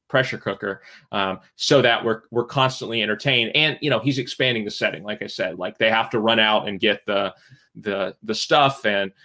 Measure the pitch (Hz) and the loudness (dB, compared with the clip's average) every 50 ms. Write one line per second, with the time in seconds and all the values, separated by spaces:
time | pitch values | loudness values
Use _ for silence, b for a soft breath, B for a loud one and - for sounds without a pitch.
0 | _ _ - 131 127 - - 104 - 101 98 - - 101 98 B B B B B | _ _ 0 0 0 0 -4 -6 -6 -6 -6 -4 -6 -6 -8 B B B B B
1 | B B - 104 98 95 95 95 b b b - - - 147 135 120 120 117 107 | B B -2 -2 0 -2 -2 -6 b b b -8 0 4 4 6 6 6 4 2
2 | - 113 110 - - _ 113 120 117 - - 139 131 131 127 - 120 101 117 117 | 2 -2 -2 -2 -4 _ -2 -2 -2 0 0 0 0 0 0 -4 -6 -4 -2 -2
3 | 104 104 107 104 - 143 131 120 113 107 - 147 156 156 135 - 139 151 127 110 | -2 -2 -2 -2 -2 0 0 2 0 0 2 2 2 2 0 -2 -2 0 0 0
4 | 117 143 131 135 123 - - - 131 127 120 113 104 104 - - 117 104 90 78 | 0 0 -2 -2 -4 -6 -4 -2 0 0 0 -2 -4 -6 -4 -4 -4 -4 -4 -6
5 | 92 104 107 - - 104 - - 98 90 85 90 90 98 - - 113 110 113 113 | -8 -10 -8 -8 -10 -10 -6 -6 -6 -6 -6 -6 -8 -10 -2 0 2 2 2 2
6 | 113 - - 113 107 113 113 113 110 107 107 104 - 104 101 92 - 107 101 - | 0 0 -2 0 2 2 4 4 4 4 2 2 0 -2 -4 0 0 0 0 0
7 | - - 101 98 101 95 b b b b b b b b _ 110 104 107 98 98 | -2 -2 -2 0 -2 -2 b b b b b b b b _ -10 -6 -4 -4 -2
8 | 110 104 - - - 110 110 - - - 156 151 139 135 131 - - 110 104 98 | -4 -4 -6 -8 -8 -6 -4 -4 0 2 4 4 4 4 2 0 0 0 0 0
9 | 98 95 b b | -2 -4 b b